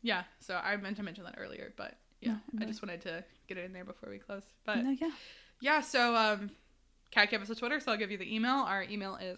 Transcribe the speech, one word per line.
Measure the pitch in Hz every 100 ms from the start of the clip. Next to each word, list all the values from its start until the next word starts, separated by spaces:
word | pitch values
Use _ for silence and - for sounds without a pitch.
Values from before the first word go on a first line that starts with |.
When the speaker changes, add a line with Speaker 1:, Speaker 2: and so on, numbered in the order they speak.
Speaker 1:
Yeah, | 233 185 175 -
so | - 180
I | 185 208
meant | 196 208
to |
mention | 196 196
that | 175 -
earlier, | 98 - - -
but | - - _ _
yeah, | 240 214 -
Speaker 2:
No, | 214
Speaker 1:
I |
Speaker 2:
no. | 220
Speaker 1:
just | 214
wanted | 202 170
to | 180 165 190 _ -
get | 190
it | 180
in |
there | 185
before | 190 - -
we | 202
close. | - 202 - _
But | - 233
Speaker 2:
No, | 262
yeah. | 262 320 - - - - -
Speaker 1:
yeah, | 269 302
so, | - 262 240 233
um, | 214 208 208 - _ _ _ _ _
Kat | - 208
gave | 214
us | 208
a |
Twitter, | 226 240 294
so | -
I'll | 208
give | 202
you | 202
the | 180
email. | 220 233
Our | 277 196 196
email | 185 208 196 -
is | 185